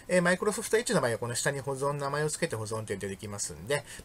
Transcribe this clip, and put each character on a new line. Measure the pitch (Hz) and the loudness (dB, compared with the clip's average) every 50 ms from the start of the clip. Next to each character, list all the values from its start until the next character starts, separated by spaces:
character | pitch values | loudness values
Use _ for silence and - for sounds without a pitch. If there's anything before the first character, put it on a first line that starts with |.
| - | -2
え | - 180 180 | 2 4 4
ー、 | |
Microsoft | 175 175 185 - 202 208 196 233 202 - 220 226 | 6 6 4 4 2 0 0 0 0 2 2 2
Edge | 240 - 208 | 4 4 2
の | 151 | 4
場 | 131 120 | 4 2
合 | |
は | 113 - | 0 0
こ | 117 | -2
の | 117 117 | -2 -2
下 | - - 147 | 0 0 0
に | 139 139 | 0 0
保 | 120 139 | -2 -4
存、 | 139 131 139 143 147 | -2 0 0 0 0
名 | 143 143 139 | 0 -2 0
前 | 143 147 | 0 0
を | 151 151 | 0 0
付 | - - 170 | 0 0 -2
け | - | 0
て | 120 | 0
保 | 110 | -2
存 | 110 104 110 110 | -4 -2 -4 -4
っ | 107 | -2
て | 110 101 | -2 -4
出 | 95 101 98 | -2 -2 -4
て | 98 | -4
き | - 113 | -6 -6
ま | 104 101 101 | -6 -6 -4
す | - - | -6 -6
ん | 82 73 90 | -6 -6 -2
で、 | 120 143 143 - - - - | 0 0 0 -2 -6 -14 -12